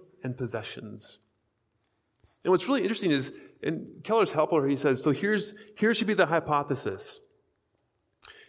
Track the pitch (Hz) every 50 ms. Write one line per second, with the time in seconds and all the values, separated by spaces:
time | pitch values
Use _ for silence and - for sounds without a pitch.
0 | - - _ _ - 127 123 127 127 110 - 110 104 - - - 113 104 104 104
1 | - - - - _ _ _ _ _ _ _ _ _ _ _ _ _ _ _ _
2 | _ _ _ _ _ - _ _ - 175 185 175 - 247 285 247 180 202 226 -
3 | 208 170 147 135 131 - - - - - - _ - - 165 - - - - -
4 | - - 226 226 190 - - 151 151 - 175 151 135 139 143 131 147 143 131 131
5 | - 156 135 - 196 208 214 196 - - - - - - - - 208 226 233 -
6 | 208 196 208 180 175 147 170 160 - 156 151 143 139 - 135 127 - 104 95 95
7 | - - - - - _ _ _ _ _ _ _ _ _ _ _ _ _ _ _
8 | _ _ _ _ - - - - -